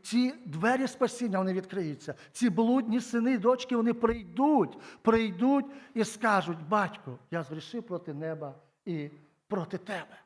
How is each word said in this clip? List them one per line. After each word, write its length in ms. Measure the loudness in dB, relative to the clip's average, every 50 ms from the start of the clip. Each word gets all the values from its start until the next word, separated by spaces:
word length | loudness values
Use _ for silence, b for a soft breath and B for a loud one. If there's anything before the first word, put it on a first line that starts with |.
ці 320 | _ 0 0 2 2 2 -2 -6 -14
двері 420 | -10 -6 0 2 2 2 2 0 -2
спасіння, 500 | 0 0 -2 0 0 -2 -4 0 0 0
вони 140 | 0 0
відкриються. 640 | -2 -2 -4 -6 -6 -4 -4 -4 -6 -8 -8 -12 -12 B B B
Ці 180 | _ 0 0 2
блудні 500 | 4 4 4 4 4 2 2 2 -2 -2
сини 320 | -2 -2 -2 0 2 2
і 60 | 0 2
дочки, 380 | 4 2 2 2 0 -2 0
вони 160 | 2 2 2
прийдуть, 880 | 0 2 0 0 0 -2 -8 -10 -2 2 4 4 6 4 4 2 -2 B B B B B
прийдуть 640 | _ 4 4 4 4 2 0 2 4 4 4 4 2 -2 B B B B B
і 100 | -2 -2
скажуть: 640 | -2 -2 -2 2 4 4 4 2 0 -6 -8 -4 0
«Батько, 500 | 0 0 0 0 -4 -12 -14 -14 -14 -14 -12 _
я 120 | -6 -6
згрішив 400 | -6 -6 -10 -12 -12 -10 -10 -10
проти 320 | -8 -6 -8 -8 -8 -8 -10
неба 400 | -8 -6 -8 -8 -8 -10 -12 -14 -16 _ _ _ _ _
і 260 | -6 -6 -6 -6 -8 -12 -18 -20 _ _ _ _ _
проти 300 | -4 -4 -4 -4 -8 -10
тебе. 380 | -8 -8 -10 -10 -10 -12 -20 -20 _